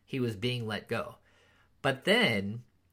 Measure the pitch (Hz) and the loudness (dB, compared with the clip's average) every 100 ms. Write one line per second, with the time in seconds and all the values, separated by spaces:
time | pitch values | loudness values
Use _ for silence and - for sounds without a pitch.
0 | _ 135 120 101 123 123 110 101 - 113 | _ -2 -2 -2 -4 -4 -4 -6 -4 -4
1 | - - _ _ _ _ _ _ 139 131 | -4 -12 _ _ _ _ _ _ -2 0
2 | 180 226 180 107 101 117 - _ _ | 2 4 4 2 0 -6 -12 _ _